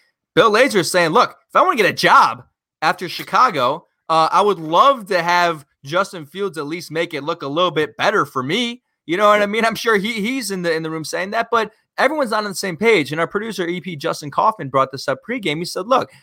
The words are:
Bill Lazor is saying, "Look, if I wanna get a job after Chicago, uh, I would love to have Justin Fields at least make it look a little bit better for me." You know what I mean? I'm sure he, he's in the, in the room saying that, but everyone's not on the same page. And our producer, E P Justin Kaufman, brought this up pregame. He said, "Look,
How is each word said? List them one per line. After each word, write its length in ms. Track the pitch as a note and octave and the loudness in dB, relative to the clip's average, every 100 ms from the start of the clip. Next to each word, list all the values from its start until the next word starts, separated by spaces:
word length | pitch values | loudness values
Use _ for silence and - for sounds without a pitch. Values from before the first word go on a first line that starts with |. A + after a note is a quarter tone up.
| _ _ _ - | _ _ _ 2
Bill 160 | A3 | 4
Lazor 240 | G#3 C4+ G#3 | 4 4 2
is 160 | F3 | 0
saying, 180 | F#3 E3+ | 2 2
"Look, 260 | F#3+ B3 - _ | 2 0 -2 _
if 60 | G3+ | 0
I 80 | |
wanna 120 | E4 D#4+ | 4 4
get 120 | F3+ | 2
a 60 | |
job 520 | C3+ F3 A#3+ F#3 A#2 - _ _ _ | 2 6 6 6 0 -12 _ _ _
after 260 | D#3 F3+ F3 | -2 -2 -6
Chicago, 800 | - D3+ F#3+ B3 E3 B2 C#3+ - _ - | -12 -4 2 2 2 0 -2 -8 _ -2
uh, 200 | D#3+ D#3+ | 2 4
I 100 | E3+ | 4
would 180 | G3+ F#3 | 2 0
love 480 | D#3 E3 B3+ C4+ F#3+ | 0 4 4 4 0
to 160 | F#3 | -2
have 420 | E3+ F3 F3 D#3+ C#3 _ | 0 2 2 -2 -10 _
Justin 440 | C#3 E3 F#3+ F#3 D3 | -6 -4 -4 -6 -14
Fields 300 | F#3 G3 D#3 | -8 -8 -6
at 80 | C#3+ | -8
least 240 | E3 D#3 | -8 -8
make 240 | D#3 E3+ D#3 | -6 -4 -6
it 80 | |
look 180 | C#3 E3+ | -6 -8
a 60 | C#3 | -4
little 240 | C#3+ F3+ | 0 0
bit 260 | D#3 D3+ - | 0 -4 -2
better 280 | F3+ F#3+ C#3+ | 0 0 -2
for 160 | - | -4
me." 400 | C3 G3 A#3+ A#3+ _ _ - | -4 -2 -4 -6 _ _ -6
You 100 | E3+ | 2
know 100 | G#3 | 4
what 140 | G#3 | 4
I 60 | G#3 | 2
mean? 180 | G#3+ A3+ | 0 -2
I'm 100 | A3+ | -2
sure 220 | A3+ G#3+ | 0 0
he, 160 | G3 | 0
he's 380 | A3+ G3 C4+ G3+ | -4 -4 -4 -6
in 100 | F#3+ | -4
the, 100 | F3 | -2
in 120 | D#3+ | -4
the 80 | D#3+ | -4
room 120 | D#3+ | -8
saying 280 | D#3 E3 F#3+ | -8 -6 -4
that, 180 | A3 A#3 | -4 -2
but 220 | A#3 G#3+ - _ - | -2 -2 -8 _ -2
everyone's 340 | A#3 D#4 C4 | -2 0 -2
not 120 | A3 | -2
on 80 | G#3 | -4
the 40 | F3+ | -6
same 220 | G3 D#3+ | -8 0
page. 340 | A3 G#3+ C3 | 2 4 2
And 80 | D3+ | -2
our 80 | E3 | -4
producer, 400 | G3+ A3+ G3 E3+ | -4 -6 -6 -4
E 140 | F3+ | -4
P 140 | F#3 E3 | -8 -6
Justin 340 | E3 E3 D3 | -6 -6 -6
Kaufman, 400 | C#3 G3+ G#3+ C#3+ | -2 0 -2 -2
brought 220 | C3+ C3 | 0 0
this 160 | C3+ - | -2 -6
up 120 | C3+ - | -6 -6
pregame. 300 | B3+ F#3+ D3+ | -6 -4 -4
He 80 | E3+ | -6
said, 220 | - F#3+ | -8 0
"Look, 240 | B3+ - - | 0 0 -10